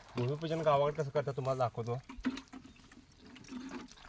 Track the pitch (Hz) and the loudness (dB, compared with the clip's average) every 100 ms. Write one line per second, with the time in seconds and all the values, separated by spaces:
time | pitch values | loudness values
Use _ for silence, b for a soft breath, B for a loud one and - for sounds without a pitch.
0 | - - 123 147 165 165 156 139 147 147 | -8 -2 0 0 0 2 6 6 6 2
1 | 139 151 139 139 131 131 123 - 117 123 | 0 0 0 -2 0 2 2 0 -2 -4
2 | - - - - - - - - - - | -6 -4 -4 -4 -10 -18 -18 -20 -20 -20
3 | - - - - - 262 262 262 - - | -20 -20 -20 -18 -12 -10 -10 -10 -12 -16